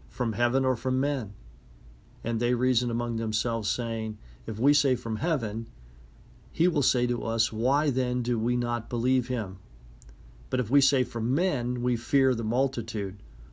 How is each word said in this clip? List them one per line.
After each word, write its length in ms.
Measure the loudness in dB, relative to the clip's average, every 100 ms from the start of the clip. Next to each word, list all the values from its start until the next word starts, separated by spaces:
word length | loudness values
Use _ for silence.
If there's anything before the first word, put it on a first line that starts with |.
| -20
From 240 | -4 -2
heaven 320 | 2 2 2
or 100 | 2
from 240 | 0 0 0
men?' 360 | 0 -2 -4 -10 -18 -20 -20 -20 -20 -20 -20 -8
And 160 | -4 0
they 140 | 2
reasoned 360 | 2 2 2 0
among 260 | 0 -2 -2
themselves, 520 | -2 -2 -2 -2 -2
saying, 480 | -4 -2 -2 -4 -6 -14 -14 -8
'If 120 | 0
we 140 | 2
say, 220 | 4 2
"From 220 | 0 -2 -2
heaven," 500 | 0 0 -2 -4 -8 -14 -20 -20 -20 -20 -20 -20 -18
he 160 | 0 2
will 140 | 4
say 260 | 2 2 0
to 180 | 0
us, 280 | -2 -2 -2
"Why 380 | 0 2 2 2
then 320 | 2 0 0
do 160 | 0 0
we 180 | 2 0
not 320 | 0 -2 -2
believe 400 | 0 2 2 2
him?" 300 | -2 -2 -8 -14 -20 -20 -20 -20 -20 -20 -20 -4
But 120 | -2
if 100 | 4
we 100 | 4
say, 240 | 4 2
"From 300 | 0 0 0
men," 480 | 2 2 0 -2 -2
we 120 | 0
fear 400 | 0 2 4 4
the 80 | 4
multitude, 800 | 0 2 2 0 -4 -4 -4 -6 -14 -18 -20